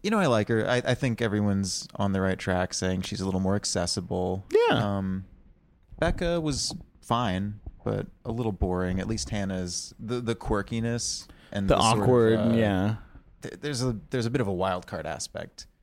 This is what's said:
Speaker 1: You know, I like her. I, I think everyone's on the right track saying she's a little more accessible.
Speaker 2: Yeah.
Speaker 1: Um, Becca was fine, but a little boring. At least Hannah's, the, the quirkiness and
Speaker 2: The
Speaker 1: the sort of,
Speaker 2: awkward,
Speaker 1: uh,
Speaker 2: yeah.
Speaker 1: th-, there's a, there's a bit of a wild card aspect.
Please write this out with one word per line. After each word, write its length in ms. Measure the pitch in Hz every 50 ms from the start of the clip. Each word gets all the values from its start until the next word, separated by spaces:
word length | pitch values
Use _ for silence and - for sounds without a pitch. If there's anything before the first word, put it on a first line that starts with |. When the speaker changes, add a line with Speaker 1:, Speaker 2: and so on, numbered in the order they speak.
Speaker 1:
You 80 | - 208
know, 80 | 220 208
I 60 | 190
like 220 | 143 120 107 104 -
her. 200 | 117 110 104 -
I, 80 | 123
I 180 | 123 123 - 123
think 260 | - - 127 113 -
everyone's 680 | 120 107 101 107 104 101 98 98 98 92 - - - - -
on 160 | - 101 98
the 80 | 98 95
right 180 | 95 95 92 -
track 340 | - 98 92 90 92 -
saying 300 | - - 92 92 92 92
she's 180 | 92 - 104 92
a 40 | 92
little 160 | 95 95 92
more 160 | 95 95 98
accessible. 880 | 101 - - - 98 87 87 - 104 87 87 - 92 90 90 92 95 98 - - 427 480 453
Speaker 2:
Yeah. 80 | - - 107 101 -
Speaker 1:
Um, 280 | - 95 95 190 95 95 - - - - - - _ _ _ _ _ _ _ - -
Becca 420 | 156 170 175 - 180 170 170 170
was 320 | 156 151 135 120 - - - - - _ _ _
fine, 560 | - - 113 117 123 104 92 95 101 104 104 104 - - - - -
but 220 | 107 107 101 101 - - _ _
a 60 | -
little 220 | 113 117 123 113
boring. 480 | 98 - - 90 90 90 92 90 92 95
At 80 | 92 104
least 220 | 113 107 - -
Hannah's, 600 | 113 104 98 98 95 92 90 90 87 - - - - -
the, 220 | 113 110 123 123
the 160 | 123 117 113
quirkiness 880 | - - - 110 101 98 - 117 113 113 117 117 120 - - - - - - - - - -
and 160 | - 101 98 98
Speaker 2:
The 60 | -
Speaker 1:
the 60 | -
sort 140 | - 113 117
of, 60 | 110 101
Speaker 2:
awkward, 340 | 117 127 120 113 110 113 110
Speaker 1:
uh, 120 | 107 113 113
Speaker 2:
yeah. 400 | 117 110 104 98 92 98 104 110 110 - - - - - - - _
Speaker 1:
th-, 120 | - - - -
there's 220 | - 151 143 117
a, 140 | 127 127 117 101 - -
there's 160 | - 127 113
a 40 | 117
bit 100 | 123 135
of 60 | 117
a 60 | 98
wild 340 | 95 90 95 95 90 90 90
card 180 | - 95 85 78
aspect. 600 | 78 76 62 - - - - 80 - _ - - - _ _